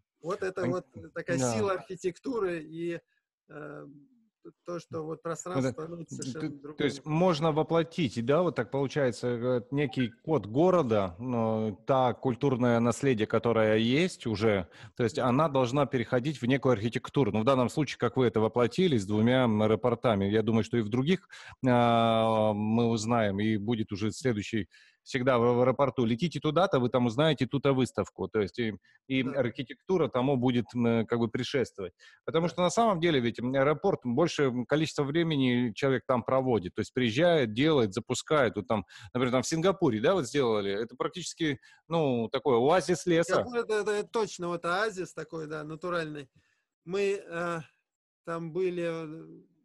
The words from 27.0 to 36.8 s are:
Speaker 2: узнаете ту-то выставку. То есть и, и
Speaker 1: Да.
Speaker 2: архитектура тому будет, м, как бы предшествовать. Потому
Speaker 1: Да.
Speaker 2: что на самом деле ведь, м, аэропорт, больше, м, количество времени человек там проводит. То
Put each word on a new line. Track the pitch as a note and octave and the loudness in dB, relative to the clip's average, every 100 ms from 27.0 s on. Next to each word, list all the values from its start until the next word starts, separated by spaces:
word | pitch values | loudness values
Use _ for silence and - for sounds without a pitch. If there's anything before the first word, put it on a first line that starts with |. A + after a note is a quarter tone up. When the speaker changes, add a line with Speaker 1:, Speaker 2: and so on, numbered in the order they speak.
| B2 | 0
Speaker 2:
узнаете | A#2 D#3+ C#3 B2+ | 2 0 0 -2
ту-то | C3+ C#3 | 0 0
выставку. | C3 A#2+ - F#2+ - F#2 | 2 0 -2 -6 -6 -4
То | A2 | -2
есть | F#2+ - | -2 -4
и, | A2 G2 _ _ - | -6 -6 _ _ -4
и | C3 | -4
Speaker 1:
Да. | B2+ | -2
Speaker 2:
архитектура | C#3+ A#2+ - C3 - - F#3 C3+ | -2 -4 -6 -12 -10 -2 0 0
тому | B2+ C3+ C3 | 0 0 2
будет, | B2+ A#2+ A2 | 2 0 -2
м, | B2 A#2 A#2 G#2 | 0 2 2 0
как | A#2+ | 0
бы | A#2 | 0
предшествовать. | B2 A#2 C#3 A2 - F2+ - - - | -2 -4 -2 -4 -6 -12 -14 -20 -16
Потому | - D#3 E3+ | -4 -2 0
Speaker 1:
Да. | |
Speaker 2:
что | - | 0
на | F3 | 0
самом | A3+ A3+ F3 | 2 2 2
деле | F3 C#3 | 2 2
ведь, | A#2 G#2+ | 0 -2
м, | B2 | -2
аэропорт, | C3+ C#3 D3+ G3 D#3 | 2 2 2 0 -2
больше, | B2 A#2+ E3 - | -2 0 0 2
м, | C#3 B2 A2+ | 0 0 0
количество | D3 D#3+ - | 0 0 -2
времени | C#3 E3 E3 D3 B2+ B2 B2 | -2 0 0 2 2 2 0
человек | G2 C#3 B2+ - | -2 0 0 0
там | B2+ | -2
проводит. | - C3 C3 A2 F2+ | 0 0 2 0 -2
То | - | -6